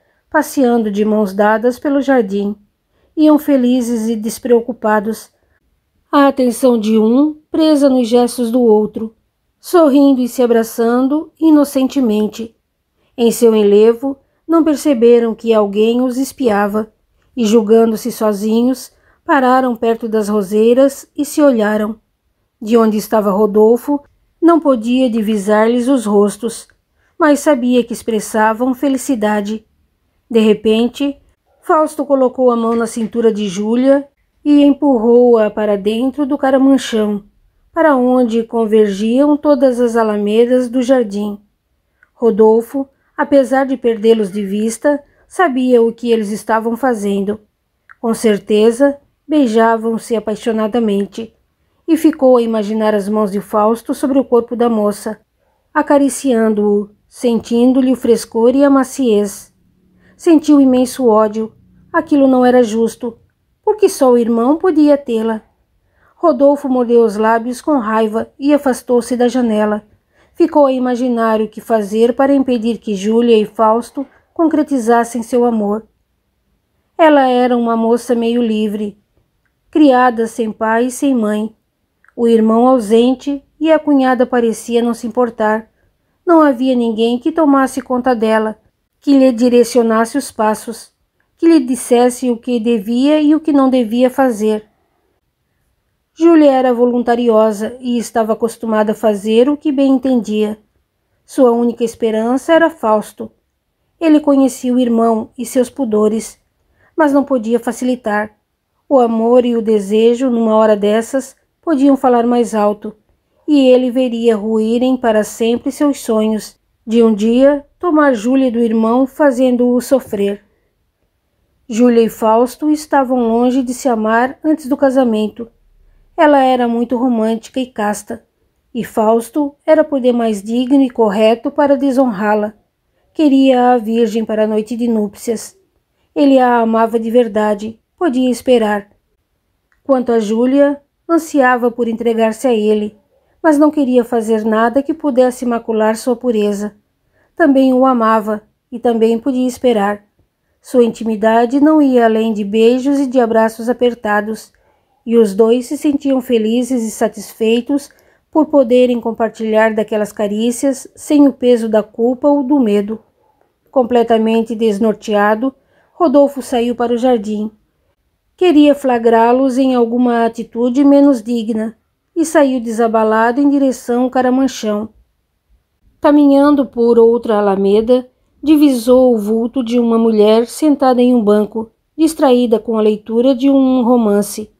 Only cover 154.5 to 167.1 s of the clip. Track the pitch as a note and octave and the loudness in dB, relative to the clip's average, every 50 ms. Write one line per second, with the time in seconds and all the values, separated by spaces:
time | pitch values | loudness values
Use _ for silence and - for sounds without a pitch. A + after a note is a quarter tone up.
154.5 | _ _ _ _ _ _ _ _ _ _ _ A#3 A3+ A#3 A3 G3+ F#3+ G3 A3+ A3+ | _ _ _ _ _ _ _ _ _ _ _ 0 2 2 2 2 2 0 2 2
155.5 | A#3 B3+ B3 - D4+ C#4 - D4+ C#4 C#4+ - C#4 C4+ C4 A#3+ - B3 A3+ G#3+ G#3+ | 2 -2 -2 -6 -10 -4 -2 -2 -2 -2 -2 -2 -2 -2 -2 -2 -2 -2 0 0
156.5 | A3+ B3 B3 A#3 C4 A#3+ A3+ A3 - - A#3 A3 A3 G#3+ G3 - - - A3+ A3 | -2 -2 -2 -2 -4 -4 -4 -6 -4 -4 -4 -4 -4 -8 -16 -18 -8 -4 -2 0
157.5 | A#3 A#3+ A#3+ - C#4+ C#4 - - _ _ _ _ _ _ _ _ _ D#4 C#4+ - | 0 0 -2 -2 -4 -4 -4 -8 _ _ _ _ _ _ _ _ _ -2 0 2
158.5 | - C#4+ C4 A3 B3 B3 B3 B3 B3 A#3 A3 A#3 A3+ - A#3 G#3+ G#3+ - A3 A3 | 2 0 2 4 2 2 2 2 0 -2 -4 -6 -4 -4 -6 -6 -6 -8 -6 -2
159.5 | G#3+ A3 A3 A3+ G#3+ G#3+ G#3 G#3 A3+ G#3 G#3 G#3 - - G#3+ G3+ G#3 G#3+ A3+ A#3+ | 0 2 2 2 0 -2 -4 -4 -4 -4 -4 -6 -6 -6 -6 -4 -4 -2 -2 -4
160.5 | A#3+ - - C#4 C4 B3+ - - _ - - - D4+ C#4+ C#4+ C#4 C4 - B3 B3 | -4 -2 -4 -4 -4 -4 -10 -18 _ -20 -6 0 2 4 4 4 2 0 0 2
161.5 | B3 A3+ A3+ A3+ G#3+ G#3+ G#3 - _ - A3+ B3 B3+ B3 - D4 C#4+ C#4+ C4+ B3 | 2 2 0 0 0 -2 -2 -2 _ -4 -2 -2 -2 0 0 0 0 0 0 0
162.5 | D4 C#4+ B3 G#3+ G3+ G#3 G3+ G#3 A3 A3 _ _ _ _ _ _ _ _ _ _ | 0 0 2 2 0 0 -2 -4 -8 -12 _ _ _ _ _ _ _ _ _ _
163.5 | _ _ _ _ - C4+ B3 A3 B3 A#3 A3+ A#3 A#3 A3 A3 A3+ A3+ A3+ A3+ - | _ _ _ _ -2 -2 0 2 0 0 2 2 0 0 2 0 0 0 -2 -4
164.5 | A#3+ G#3+ A3+ A3 G3+ G3 A3+ A3 G#3 G#3+ - - G#3 G3+ G3+ G#3 A3 G#3+ B3 C4+ | -4 -2 -2 -2 0 0 0 -2 -2 -4 -6 -4 -2 0 2 0 0 0 -2 -6
165.5 | - _ _ _ _ _ _ _ _ _ F4 D#4+ B3 C#4+ C#4+ C#4 C#4 C4 A#3+ - | -6 _ _ _ _ _ _ _ _ _ -2 2 4 4 4 2 0 -8 -8 -6
166.5 | C4+ A#3 A#3 A#3+ A#3+ A#3+ A#3+ A#3+ A#3+ A#3 A#3+ B3+ | -4 -2 -2 -4 -4 -4 -2 -2 -2 0 0 0